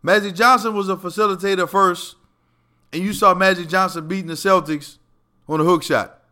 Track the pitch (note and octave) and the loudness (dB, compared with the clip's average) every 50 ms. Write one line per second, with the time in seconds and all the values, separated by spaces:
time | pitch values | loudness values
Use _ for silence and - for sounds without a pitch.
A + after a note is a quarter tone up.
0 | - D3+ F#3+ G#3+ G3+ G3+ F3 E3+ A3+ B3 B3+ A#3 G3+ A3+ G#3+ G3+ G3 F#3+ F#3+ F#3 | 2 2 2 2 2 -2 -2 2 4 4 4 4 2 -2 -4 -4 -2 -4 -4 -6
1 | F#3 F3+ D#3+ G3+ G#3+ G#3 G3 F3 F#3 G3 G3 F3+ F3+ - - G3 G3 F#3 F3 E3+ | -6 -8 -2 0 0 0 0 -2 -2 -2 0 0 -2 0 2 2 2 2 2 -2
2 | - - - _ _ _ _ _ _ _ _ _ _ _ _ _ _ _ - E3 | -8 -14 -18 _ _ _ _ _ _ _ _ _ _ _ _ _ _ _ -8 -6
3 | F#3 G3+ G#3 F#3 G#3+ G3 F#3 F3+ F#3+ F#3+ F#3+ F3 F3 D#3+ E3+ F#3 F#3+ F3+ D3+ E3 | -4 -4 -2 2 2 2 4 4 2 2 2 0 -4 -4 -2 0 0 0 -4 -8
4 | D#3 D#3 F#3 G3 F3 D#3+ E3 D#3 - F#3+ F#3+ F3+ D#3 D3+ D#3 D3 C#3 - - _ | -8 -6 -6 -6 -6 -8 -10 -4 0 2 2 2 2 -2 -6 -6 -8 -14 -20 _
5 | _ _ _ _ _ _ _ _ _ - D#3 D#3 D3+ E3+ F3+ D#3+ - - D3+ A2+ | _ _ _ _ _ _ _ _ _ -6 -2 0 2 2 2 2 2 0 0 -2
6 | F#2+ - - _ _ _ | -2 -4 -12 _ _ _